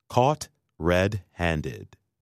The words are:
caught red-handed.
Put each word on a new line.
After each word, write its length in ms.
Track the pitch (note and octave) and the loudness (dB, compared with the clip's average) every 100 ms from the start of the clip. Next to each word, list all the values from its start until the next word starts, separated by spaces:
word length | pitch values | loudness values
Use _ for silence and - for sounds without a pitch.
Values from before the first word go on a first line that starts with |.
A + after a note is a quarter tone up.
| - | -2
caught 400 | - C3 D3+ - _ _ - | 2 2 0 -8 _ _ -4
red-handed. 1200 | D#2+ F2 G2 G#2 - - E2+ D#2 C#2+ A1 - - _ _ _ | 2 2 2 -2 -8 -4 -2 -2 -4 -8 -10 -14 _ _ _